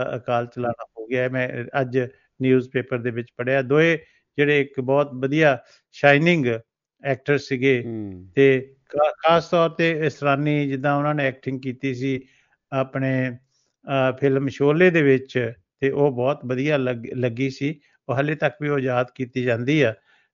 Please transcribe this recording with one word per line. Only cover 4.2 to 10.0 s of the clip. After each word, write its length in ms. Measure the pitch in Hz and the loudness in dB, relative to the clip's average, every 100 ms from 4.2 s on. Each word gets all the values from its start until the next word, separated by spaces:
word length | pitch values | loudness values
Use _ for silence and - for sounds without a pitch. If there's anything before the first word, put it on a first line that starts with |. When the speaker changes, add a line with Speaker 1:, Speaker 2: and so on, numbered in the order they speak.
| _ - | _ -2
Speaker 1:
ਜਿਹੜੇ 240 | 147 147 | 2 2
ਇੱਕ 200 | 139 - | 0 -4
ਬਹੁਤ 300 | 127 139 143 | 0 0 0
ਵਧੀਆ 440 | 127 135 147 156 127 - _ _ | -4 -2 2 2 2 -4 _ _
ਸ਼ਾਈਨਿੰਗ 540 | - 143 143 170 170 123 113 - _ _ _ | 2 4 6 6 4 2 -2 -8 _ _ _
ਐਕਟਰ 340 | 139 131 - 143 | -6 -4 0 -2
ਸੀਗੇ, 440 | - 131 135 127 117 | -2 0 2 2 -2
Speaker 2:
ਹੂੰ। 440 | 113 101 92 92 | -8 -10 -12 -4
Speaker 1:
ਤੇ 400 | 135 139 131 131 _ _ | 4 6 4 -2 _ _
ਖਾ-, 240 | 143 151 - 160 | 0 0 2 2
ਖਾਸ 240 | 170 165 | 2 2
ਤੌਰ 200 | 175 165 | 2 2
ਤੇ 360 | 160 165 160 | 0 -2 0